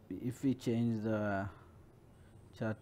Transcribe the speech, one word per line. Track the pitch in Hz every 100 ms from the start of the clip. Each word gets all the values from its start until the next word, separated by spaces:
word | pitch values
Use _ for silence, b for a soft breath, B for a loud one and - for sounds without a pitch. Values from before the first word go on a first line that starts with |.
| -
if | 90 127 123
we | 139
change | 127 - 117 117 110
the | 107 107 104 98 98 B B B B B - b b b - -
chart | 113 110